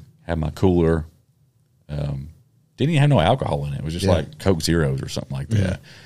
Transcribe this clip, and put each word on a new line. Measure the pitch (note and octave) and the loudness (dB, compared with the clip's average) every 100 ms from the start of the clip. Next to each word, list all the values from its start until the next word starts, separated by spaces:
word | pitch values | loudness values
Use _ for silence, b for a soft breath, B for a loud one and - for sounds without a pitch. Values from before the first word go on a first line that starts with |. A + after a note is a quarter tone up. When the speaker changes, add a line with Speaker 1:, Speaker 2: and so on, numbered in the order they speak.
| - _ | -12 _
Speaker 1:
had | - E2 | -8 -4
my | D#2 | -4
cooler, | - F#2+ F2 D#2+ E2 D#2+ _ _ _ _ _ _ _ - | 0 2 4 4 2 -2 _ _ _ _ _ _ _ -12
um, | D2 C#2+ C#2 D2 - _ _ _ - | -8 -6 -8 -10 -18 _ _ _ -4
didn't | C#3 | 0
even | D#3+ | 2
have | D3 | 4
no | B2+ | 4
alcohol | E2 C3 - D2 C#2+ | 4 2 -2 -4 -4
in | |
it. | C#2 | -6
It | |
was | D#2 | -6
just | E2+ F#2 | -2 2
Speaker 2:
Yeah. | |
Speaker 1:
like | E2 C#2 - | 2 0 -4
Coke | G2 F2 | 0 0
Zeros | D#2 E2 C#2+ C2+ | 2 2 2 -2
or | - | -6
something | - - - | -10 -8 -8
like | - | -2
Speaker 2:
Mm-hmm. | G#2+ | 0
Speaker 1:
that. | F#2+ F#2 B B | 0 -2 B B